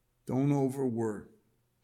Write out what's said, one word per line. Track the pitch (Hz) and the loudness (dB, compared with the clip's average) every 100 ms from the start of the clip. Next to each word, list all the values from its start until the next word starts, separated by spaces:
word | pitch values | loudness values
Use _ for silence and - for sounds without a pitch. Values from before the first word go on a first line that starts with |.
| _ _ - | _ _ -4
Don't | 127 139 | 0 2
overwork. | 143 135 139 131 113 113 101 - - _ _ _ _ | 2 2 0 -2 0 -2 -4 -12 -20 _ _ _ _